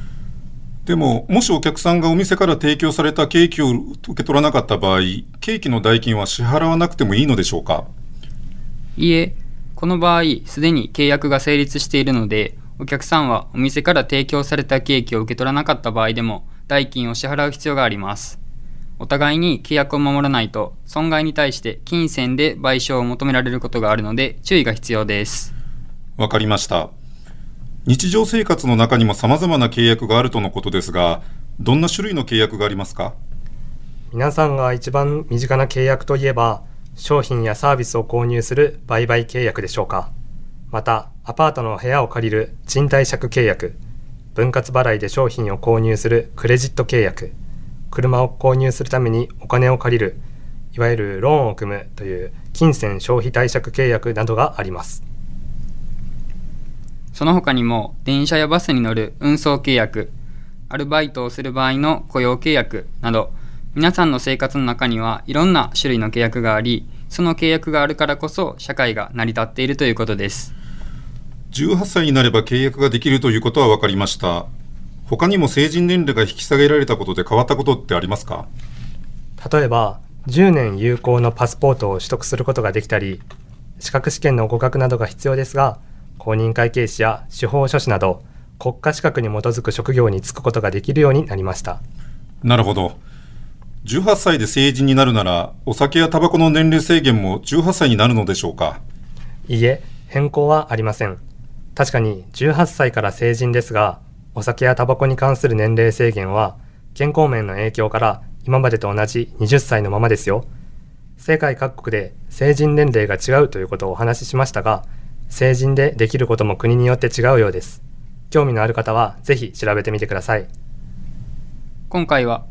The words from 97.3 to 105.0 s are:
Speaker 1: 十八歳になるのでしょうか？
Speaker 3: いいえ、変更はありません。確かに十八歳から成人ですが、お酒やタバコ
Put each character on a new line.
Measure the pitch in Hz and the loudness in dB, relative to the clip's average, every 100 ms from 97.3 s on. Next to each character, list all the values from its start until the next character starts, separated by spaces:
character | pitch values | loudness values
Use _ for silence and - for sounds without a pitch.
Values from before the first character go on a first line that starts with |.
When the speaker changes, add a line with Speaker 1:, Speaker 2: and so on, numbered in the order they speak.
| 98 | -2
Speaker 1:
十 | - 160 | 0 2
八 | 170 | 2
歳 | - 147 | 4 4
に | 107 | 6
な | 120 | 4
る | |
の | 113 | 4
で | 98 | 2
し | 90 | -2
ょ | 87 | -4
う | - | -2
か？ | 78 - - - - - - - - | -4 -4 -12 -12 -12 -12 -12 -10 -4
Speaker 3:
い | 117 | 2
い | |
え、 | 117 147 - - - | 2 2 -6 -14 -6
変 | 139 143 | -2 0
更 | 147 147 | 2 2
は | 156 - | 0 -2
あ | 113 | -2
り | |
ま | 110 | -2
せ | 104 | -2
ん。 | 107 90 - - - - - | -4 -6 -14 -16 -16 -14 -8
確 | - 139 | -4 0
か | 123 | 0
に | 110 98 92 | 0 -4 -10
十 | - 143 | -2 0
八 | 147 170 | 2 2
歳 | - 127 | 2 0
か | 113 | 0
ら | 101 | -2
成 | - 120 | 0 0
人 | 117 123 | 2 0
で | 120 | 0
す | - | 0
が、 | 107 104 - - - - | 2 2 0 -12 -20 -12
お | 113 | -6
酒 | 104 - | -4 2
や | 127 | 2
タ | 127 123 | 4 2
バ | |
コ | - | 2